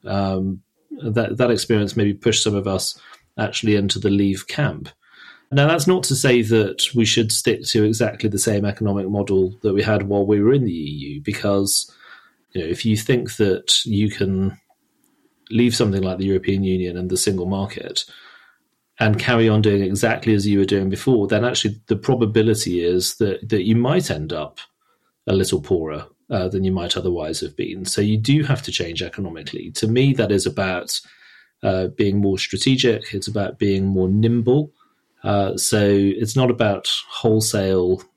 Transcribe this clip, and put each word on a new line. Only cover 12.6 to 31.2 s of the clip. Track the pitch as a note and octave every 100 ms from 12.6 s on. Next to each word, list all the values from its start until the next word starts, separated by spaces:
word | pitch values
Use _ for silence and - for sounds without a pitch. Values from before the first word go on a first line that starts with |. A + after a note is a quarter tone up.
know, | D#2+
if | F#2 A#2
you | G#2+
think | A2 B2+ - -
that | G2+ F2+ - - -
you | G#2 G#2+
can | - G2 F#2+ F#2+ - _ _ _ _ _ _ _ _ -
leave | A2+ A#2+ A2+
something | G#2+ G2
like | F#2+ F2+
the | G2
European | F#2+ - G2
Union | F#2+ F#2 F2+ F2
and | F2+
the | F#2
single | - F#2+ F2+
market | G2 G2 - - - - - - - _ _ _ _ _ -
and | A2 G#2+
carry | - A#2+ A2+
on | G#2+
doing | G#2+ G2+
exactly | F#2+ G2+ A2+ - A2+ G#2
as | G2+
you | G2+
were | G2
doing | G2+ F#2+
before, | G2 - B2 G2+
then | G#2
actually | A#2+ B2+ G#2+ G2+ _
the | G#2
probability | - A#2+ A2 A2+ A2 A2 - F2
is | F2 F#2 F2+ -
that, | G#2 F#2+ A2
that | G#2+
you | F#2 A2+
might | B2 F3+ -
end | D#2 D2+
up | D#2 D2 - - _ _ _ _ _ -
a |
little | F#2+ F2+ F2+
poorer, | C#2+ F#2 D#2+ D2 - _ _
uh, | A#2 F#2
than | F#2+
you | F#2+
might | F#2 F2 F#2+
otherwise | F#2 F2 D#2 D#2+
have | D#2 -
been. | - F2+
So | F#2 -
you | G#2 G#2+
do | A2 D3
have | C#3+ C3+
to | -
change | - E2+ E2
economically. | F2 - F#2+ E2 D2+ - -
To | - A2
me, | A#2 C#3
that | B2+ G#2
is | G2+ -
about, | - F#2+ F2+ - - - _